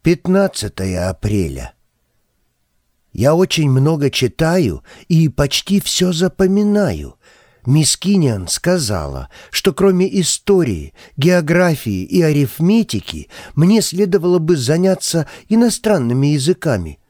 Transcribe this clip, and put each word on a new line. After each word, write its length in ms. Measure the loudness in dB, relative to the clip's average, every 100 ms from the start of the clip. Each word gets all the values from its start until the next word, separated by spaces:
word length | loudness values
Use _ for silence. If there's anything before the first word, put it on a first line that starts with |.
Пятнадцатое 1080 | 0 0 2 2 0 -2 -10 -6 -4 -2 -4
апреля. 640 | -4 -2 -2 -2 -6 -14 _ _ _ _ _ _ _ _ _ _ _ _ _ _
Я 240 | 0 2
очень 340 | 2 0 0 2
много 400 | 2 2 2 -2
читаю 720 | -2 -4 0 0 2 0 -4 -12 -20 -2
и 180 | 0 2
почти 540 | 0 -2 -2 -2 -2
все 320 | -2 -2 -2
запоминаю. 1000 | 0 -4 0 0 2 2 0 0 -4 -10 -16 _ _ _ _
Мисс 320 | 0 2 2 -2
Киниан 500 | 0 2 2 0 -6
сказала, 800 | -4 -2 -2 -2 -4 -6 -8 -12 -18 -10
что 220 | -2 -2
кроме 340 | 2 2 2 0 0
истории, 720 | -2 -4 0 2 2 -4 -8 _ -16 -2
географии 840 | 2 2 2 2 2 0 -4 -4
и 180 | 0 0
арифметики 1040 | 2 2 0 0 2 2 0 -6 -8 -14 -14 -20 -8
мне 260 | 2 4 4
следовало 580 | 2 -2 0 0 2 0
бы 160 | 2
заняться 720 | 0 0 0 0 0 -2 -4 -4 -12 _
иностранными 760 | 2 2 0 0 0 0 0 2
языками. 720 | 2 0 -2 -2 -4 -6 -14